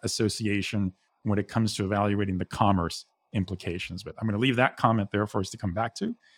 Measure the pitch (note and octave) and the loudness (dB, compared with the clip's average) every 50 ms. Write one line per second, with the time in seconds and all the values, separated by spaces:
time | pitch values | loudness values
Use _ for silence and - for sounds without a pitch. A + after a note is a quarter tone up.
0 | - A2 - - A2 G2+ - - A2 G2+ G2+ G2+ F#2 - - G2+ G2 F#2 - _ | -4 -4 0 0 0 0 0 0 -2 0 0 0 -2 -2 -2 0 -2 -2 -4 _
1 | _ _ _ _ - G#2+ G2+ G2+ G2 - - A2+ A2 G#2+ - - G2 F#2+ G#2 G2+ | _ _ _ _ -2 0 0 0 0 0 0 0 0 0 0 -2 -2 0 2 2
2 | G#2 G#2 G2+ G#2 G2+ G2 F#2 F2+ F2+ - - - A2 G2+ G2 F2 E2+ E2 - - | 2 2 2 2 0 0 0 -2 -4 -4 0 2 4 4 4 4 2 0 -4 -8
3 | - _ _ _ _ _ - G#2 F2+ - G2 - - F#2+ E2+ F2+ - - F2 F#2 | -12 _ _ _ _ _ -4 -2 -2 -2 -4 -8 -6 -6 -6 -6 -8 -8 -10 -12
4 | - - - - A2 A2 G2+ G#2 B2+ C3+ A#2 A#2+ C3 - - - - A2+ A2+ A2 | -12 -12 -10 -6 -4 -2 0 0 2 2 4 4 2 2 2 4 4 4 4 4
5 | G2 - - G2+ G#2+ G#2 - G#2 F#2+ - - - - F#2+ E2+ G#2+ A#2 B2 - - | 2 0 0 0 0 0 0 -2 -4 -4 -6 -4 -4 -4 -2 -2 -4 -4 -4 -4
6 | G3+ A3+ A#3 _ _ _ _ | -6 -6 -6 _ _ _ _